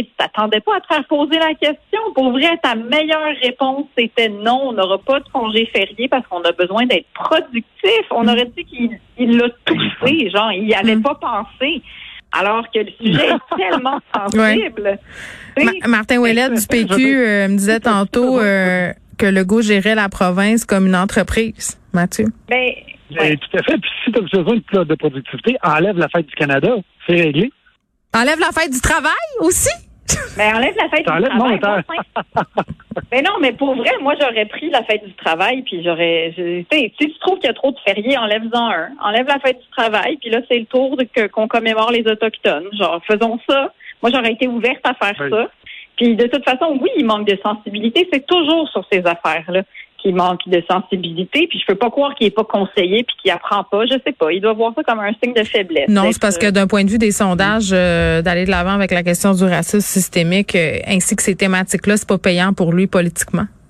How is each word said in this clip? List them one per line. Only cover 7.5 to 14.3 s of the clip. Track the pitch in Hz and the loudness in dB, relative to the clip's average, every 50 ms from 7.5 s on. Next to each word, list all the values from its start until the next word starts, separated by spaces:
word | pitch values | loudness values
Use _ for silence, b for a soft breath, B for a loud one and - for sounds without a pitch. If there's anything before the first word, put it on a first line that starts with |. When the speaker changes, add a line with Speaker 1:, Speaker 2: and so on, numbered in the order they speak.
| 240 233 - - _ - - - 453 453 - - | -8 -8 -8 -10 _ -2 0 2 2 2 0 0
Speaker 1:
On | - 233 226 | -2 0 2
Speaker 2:
Mm. | 240 | 2
Speaker 1:
aurait | 240 233 247 240 - | 2 2 0 -2 -6
dit | 349 349 | -12 -14
qu'il, | - - 247 233 220 220 - - _ _ 240 | -12 -6 -6 -4 -4 -6 -10 -18 _ _ -2
il | 247 233 233 | 0 2 4
l'a | 240 240 240 - _ _ | 4 2 0 -2 _ _
touché, | - 165 - - 208 - - 233 262 320 320 240 180 | -2 -2 0 -2 -4 -4 -2 0 0 0 0 0 0
genre, | 180 208 220 220 | 0 0 0 0
il | 190 190 220 214 | -2 -2 0 0
y | 220 | 0
avait | 196 196 226 220 | 2 2 2 2
Speaker 2:
Mm. | 220 | 2
Speaker 1:
pas | 220 277 302 - | 2 0 -2 -2
pensé. | 330 254 226 202 233 - - - 254 302 339 247 B B B B B B B B B _ | -4 -4 -4 -4 -6 -8 -8 -6 -4 -4 -4 -6 B B B B B B B B B _
Alors | - 170 190 202 220 226 233 - - | -2 0 0 0 0 -2 -4 -2 -4
que | 214 | -4
le | 208 208 - - | -4 -4 -8 -4
sujet | 233 214 165 277 311 - | 0 0 2 2 2 2
est | 339 - - - - | 0 -2 -2 -6 -4
Speaker 2:
<laughs> | |
Speaker 1:
tellement | 349 370 370 339 262 247 262 285 277 - _ - 214 196 202 | -4 -2 -2 -2 -2 -2 -2 -4 -4 -6 _ -4 -4 -2 0